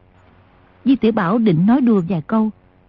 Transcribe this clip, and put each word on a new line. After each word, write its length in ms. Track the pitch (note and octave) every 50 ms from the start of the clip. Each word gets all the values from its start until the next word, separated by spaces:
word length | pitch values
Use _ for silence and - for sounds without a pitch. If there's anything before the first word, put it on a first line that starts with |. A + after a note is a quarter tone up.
| - _ _ _ _ _ _ _ _ _ _ _ _ _ _ _ _
Di 100 | A#3+ C#4
Tiểu 160 | - - A3
Bảo 260 | A3+ A3 F#3 E3 G#3
định 280 | B3 A3 A3 E3 D3+ F3+
nói 160 | G#3 A#3+ C#4+
đùa 200 | B3+ A#3+ A3 G3 E3+ E3
vài 120 | G3 D#3+ D3
câu, 220 | - A3 A3 A3 G#3+ - - _ _ _ _ _